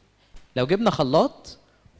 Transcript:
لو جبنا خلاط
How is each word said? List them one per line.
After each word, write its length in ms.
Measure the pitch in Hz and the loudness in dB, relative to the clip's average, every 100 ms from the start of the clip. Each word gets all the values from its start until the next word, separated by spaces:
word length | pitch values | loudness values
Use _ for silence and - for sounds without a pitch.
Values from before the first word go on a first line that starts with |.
| _ _ _ - - 127 | _ _ _ -20 -10 -4
لو 120 | 131 | -2
جبنا 220 | 196 220 | 0 0
خلاط 680 | 147 131 151 262 - - - _ _ _ | 0 2 2 2 -2 -20 -20 _ _ _